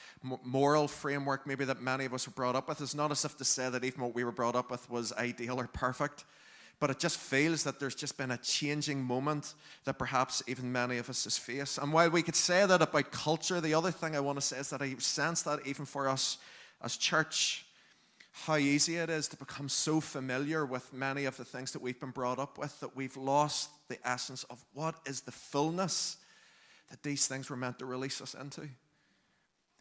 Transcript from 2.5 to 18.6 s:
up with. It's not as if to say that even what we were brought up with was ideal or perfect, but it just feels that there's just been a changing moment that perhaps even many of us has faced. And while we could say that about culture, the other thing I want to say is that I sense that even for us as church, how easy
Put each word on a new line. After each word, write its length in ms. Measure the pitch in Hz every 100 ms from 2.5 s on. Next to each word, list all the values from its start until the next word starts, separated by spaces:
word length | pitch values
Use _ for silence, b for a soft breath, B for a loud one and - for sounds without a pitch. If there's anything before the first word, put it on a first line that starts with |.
| 127
up 120 | 143
with. 140 | 151
It's 140 | 139 147
not 160 | 151
as 140 | 143 147
if 120 | -
to 80 | 131
say 240 | 131 127
that 140 | 123
even 180 | 127 135
what 140 | 120 117
we 80 |
were 80 | 123
brought 240 | 104 120 123
up 140 | 123
with 180 | 123 -
was 240 | 120 113
ideal 460 | 113 120 120 120 127
or 80 | 120
perfect, 580 | - 127 127 143 - - B B B B B
but 100 | 143
it 100 | 131
just 180 | 170 -
feels 460 | - 135 156 160
that 160 | 143 -
there's 160 | 135 -
just 220 | 147 -
been 140 | 131
a 60 | 123
changing 640 | - - 143 151 147 139
moment 520 | 127 127 143 147 - - B B -
that 120 | -
perhaps 460 | 123 131 127 - -
even 240 | 127 127
many 260 | 127 123 123
of 120 | 120
us 140 | 123
has 140 | - -
faced. 400 | - 131 139 -
And 160 | 143
while 160 | 160 170
we 140 | 170
could 120 | 165 -
say 300 | - 180 196
that 160 | 180
about 300 | 156 147 -
culture, 500 | - 156 160 - 175
the 120 | 156
other 180 | 156 175
thing 240 | 165 160 151
I 40 |
want 180 | 139 139
to 80 | 135
say 140 | 131
is 100 | 135
that 120 | 139
I 140 | 135 123
sense 440 | - - 151 170
that 160 | 156 147 135
even 200 | 139 139
for 220 | 139 135
us 300 | 135 - - B B B B
as 160 | 135 -
church, 680 | - 160 156 - - - - B B B B B B
how 260 | - -
easy 400 | 151